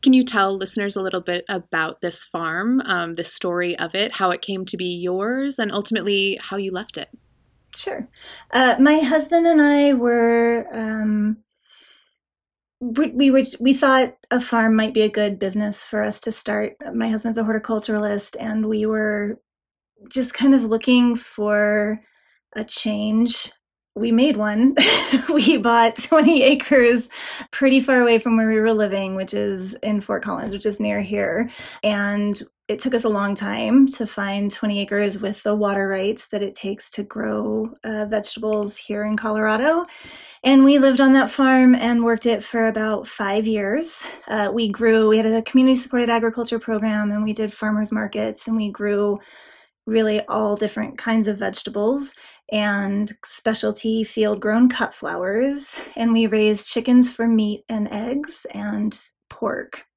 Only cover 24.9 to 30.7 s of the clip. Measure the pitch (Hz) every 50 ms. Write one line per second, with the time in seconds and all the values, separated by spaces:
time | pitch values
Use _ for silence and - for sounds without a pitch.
24.9 | - - - - - 262 - - 339 330 220 226 320 254 202 233 233 233 233 226
25.9 | 220 - - - - 311 302 247 330 285 240 262 294 285 - - 294 269 240 240
26.9 | 240 240 226 - - - - - - - - _ - - 269 269 262 269 254 -
27.9 | 262 254 247 240 233 226 220 247 226 226 220 220 220 220 214 226 226 214 208 202
28.9 | 190 196 196 190 190 190 190 185 - 202 208 202 196 190 190 190 220 - - 214
29.9 | 214 208 196 - 208 185 - 208 190 180 - 226 196 202 - 214